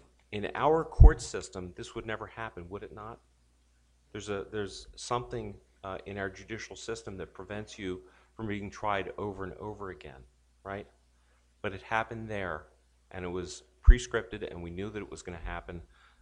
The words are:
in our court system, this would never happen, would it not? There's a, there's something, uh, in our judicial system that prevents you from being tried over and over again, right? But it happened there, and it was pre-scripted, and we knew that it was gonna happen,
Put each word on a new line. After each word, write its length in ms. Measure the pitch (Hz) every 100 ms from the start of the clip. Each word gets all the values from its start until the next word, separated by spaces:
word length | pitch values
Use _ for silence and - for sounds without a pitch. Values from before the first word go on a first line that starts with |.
| - _ -
in 180 | 107 101 -
our 280 | 135 160
court 380 | 160 - 151 156
system, 500 | - 101 - 95 90 87
this 180 | -
would 140 | 113 110
never 180 | 107 104
happen, 420 | - 110 90 87
would 120 | 98
it 140 | - 107
not? 240 | 107 117 _ _ _ _ _ _ _ _ _
There's 180 | 107 101
a, 180 | 101 -
there's 360 | 107 98 - - -
something, 580 | - 120 123 120 107 98 - _
uh, 160 | 98 92 -
in 100 | 101
our 120 | 95
judicial 460 | 92 98 110 - 98
system 420 | - 113 - 95
that 180 | 82 -
prevents 420 | 92 104 110 -
you 240 | 95 92 - - - -
from 120 | 110
being 240 | 104 101
tried 420 | - 107 101 92 -
over 240 | 104 95
and 100 | 95 -
over 320 | 104 101 98
again, 300 | 87 78 65 64 _ _ _
right? 240 | 95 98 - - _ _ _ _ _ _
But 120 | 104
it 100 | 95
happened 440 | - 113 113 117 110
there, 380 | 104 92 80 80 - _ _ -
and 120 | 95
it 60 | 90
was 320 | 90 87 - - -
pre-scripted, 680 | - 123 - 117 104 107 104
and 140 | 85
we 80 | 87
knew 180 | 85 101
that 140 | 107
it 60 | 98
was 120 | 82
gonna 160 | - 85 85
happen, 380 | 87 - 87 - - - -